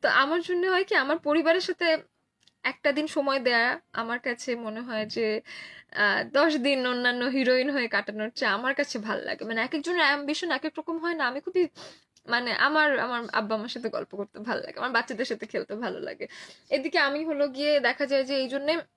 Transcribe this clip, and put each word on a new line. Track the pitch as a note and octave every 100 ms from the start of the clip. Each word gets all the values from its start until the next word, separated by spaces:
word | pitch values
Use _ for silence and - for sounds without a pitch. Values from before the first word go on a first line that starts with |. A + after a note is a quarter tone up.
তো | -
আমার | G#3 C#4 E4+
জন্য | E4+ F4+ F#4
হয় | F#4
কি, | F#4+ F#4
আমার | C4+ D#4+
পরিবারের | D4 D4+ D#4 F4
সাথে | F4 F4+ E4+ D#4+ - _ _ _ _ _
একটা | B3 C4+ D4
দিন | C#4 D4+
সময় | D#4 C#4 C4+
দেয়া | B3 A#3+ A#3+ D4+ _
আমার | - A3+ A#3+
কাছে | B3+ A#3+ - A#3+
মনে | A3+ A3
হয় | B3 A3 G#3+
যে, | A3+ A3+ G#3+ - - - - -
আহ, | - G#3 G3
দশ | A3+ C#4 D#4+ D4+
দিন | B3+ C4+ B3+
অন্যান্য | B3 B3 B3 B3
হিরোইন | C4+ B3+ B3+ B3+
হয়ে | C#4+ A#3
কাটানোর | - - G#3+ G#3+ -
চেয়ে | A#3+
আমার | G3+ B3+ C4+
কাছে | C#4+ B3
ভাল | G#3+ -
লাগে। | - - G#3+
মানে, | A3+
এক | A#3+ D#4+
একজনের | D#4 F4+
অ্যাম্বিশন | D4+ C#4+ C#4+ D#4 F4
এক | C#4 D#4
এক | D#4
রকম | D4+ E4
হয় | E4
না? | E4+ C4
আমি | C4
খুবই, | E4 F#4 E4+ - - - _ _ -
মানে, | A#3 B3
আমার, | G#3+ C4 D4+ D4+ C#4
আমার | A#3+ B3 A#3+
আব্বা | - G#3 A3
আমার | A3+
সাথে | B3 A#3
গল্প | - - G3
করতে | G3+ -
ভালো | G#3+ A3
লাগে, | - -
আমার | B3
বাচ্চাদের | A#3 A#3 G#3+ B3+
সাথে | A3 A3
খেলতে | - - G#3
ভালো | A#3 F#3
লাগে। | - - - - - - _
এদিকে | D4 C#4 E4+
আমি | C#4+ C#4+ D#4+
হলো | D4 C#4+
গিয়ে | C4 D4 D4
দেখা | B3 B3 C#4+
যায় | C#4
যে | C4 C#4
এই | C4
জন্যে | C4+ C#4+ E4 -